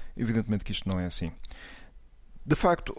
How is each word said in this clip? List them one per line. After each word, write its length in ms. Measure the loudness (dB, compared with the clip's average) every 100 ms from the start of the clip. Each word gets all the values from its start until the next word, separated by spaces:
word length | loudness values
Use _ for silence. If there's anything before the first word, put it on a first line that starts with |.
| -8 -2
Evidentemente 480 | 2 2 2 0
que 80 | 0
isto 160 | -2 0
não 120 | 0
é 60 | 0
assim. 260 | -2 -2 -4 -10 -12 -14 -16 -18 -18 -20 -20 -20 -10
De 100 | 0
facto, 400 | 4 6 4 2